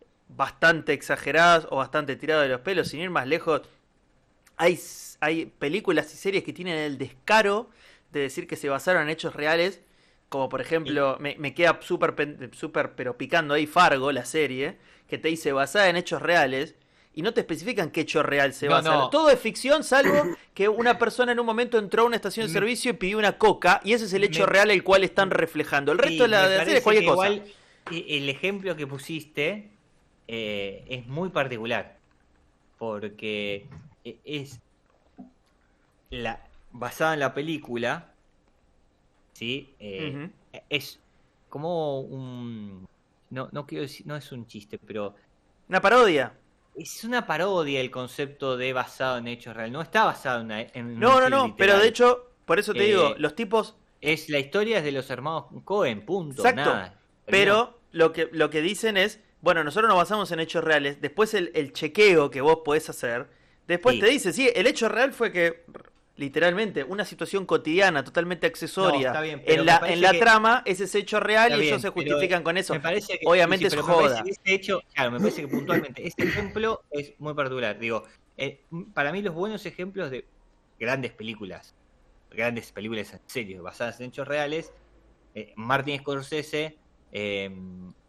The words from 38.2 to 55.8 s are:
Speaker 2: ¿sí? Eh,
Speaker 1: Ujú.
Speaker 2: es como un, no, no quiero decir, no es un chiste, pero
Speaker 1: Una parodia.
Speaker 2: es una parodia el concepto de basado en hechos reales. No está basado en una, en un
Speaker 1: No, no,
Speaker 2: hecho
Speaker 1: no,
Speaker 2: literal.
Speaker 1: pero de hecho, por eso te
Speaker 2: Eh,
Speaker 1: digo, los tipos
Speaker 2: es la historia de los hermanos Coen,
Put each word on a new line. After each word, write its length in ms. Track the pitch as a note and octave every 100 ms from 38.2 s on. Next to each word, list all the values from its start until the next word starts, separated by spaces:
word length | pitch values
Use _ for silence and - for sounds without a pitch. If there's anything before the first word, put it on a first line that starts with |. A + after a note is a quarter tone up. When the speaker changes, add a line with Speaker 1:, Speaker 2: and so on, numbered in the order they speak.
| _ _ _ _ _ _ _ _ _ _ _
Speaker 2:
¿sí? 420 | - A2+ C3+ C#3 _
Eh, 340 | G#2 F#2+ D3+
Speaker 1:
Ujú. 460 | C#3 E3+ - _ C3 -
Speaker 2:
es 320 | D3 - - _ _ _ _ _
como 520 | C#3 D#3+ E3+ D3+ C3+
un, 840 | C3+ C3+ C3 B2 A#2+ A2+ G#2 F#2+ F#2 _ _ _ -
no, 180 | B2+ -
no 140 | D3 C#3+
quiero 160 | D#3
decir, 240 | C#3+ - D3
no 100 | D3
es 140 | C#3+
un 140 | B2+ A2+
chiste, 320 | G#2+ - G#2+
pero 360 | - G#2 G2+ - _ _ _ _ -
Speaker 1:
Una 120 | F#3
parodia. 540 | G3 A#3+ A3+ D3+ A#2+ - _ _ _
Speaker 2:
es 300 | - E3 -
una 220 | A3+ B3 -
parodia 540 | D#3 F#3+ F#3 D3 C#3
el 100 | B2+
concepto 640 | C3 B2 - C#3+ C#3 C3+ B2+
de 160 | B2+
basado 460 | B2+ A#2+ - C3 B2
en 100 | A#2+
hechos 260 | A#2+ B2
reales. 180 | A2+ A2+
No 100 | C#3
está 220 | D#3 A3
basado 360 | G3 C#3 C3+ A#2+
en 60 | A2+
una, 160 | G#2+
en 240 | A#2+ B2 A#2+
un 140 | A#2
Speaker 1:
No, 200 | A#3+ C4
no, 60 | B3+
Speaker 2:
hecho 40 |
Speaker 1:
no, 160 | C4+ A#3+
Speaker 2:
literal. 80 | -
Speaker 1:
pero 220 | G3 G3
de 100 | A3
hecho, 420 | A3 B3 B3 - _
por 140 | - E3+
eso 140 | G#3
te 100 | G3
Speaker 2:
Eh, 40 | G#3
Speaker 1:
digo, 260 | F#3+ D3 C#3
los 160 | D3
tipos 420 | - A3 A3 G#3 - _ _
Speaker 2:
es 280 | C#3+ D#3 D#3
la 100 | D3
historia 440 | C#3 G3 G#3+ G#3+
de 100 | D3
los 160 | C#3 B2+
hermanos 360 | B2 C#3+ D#3+ - -
Coen, 400 | - G3+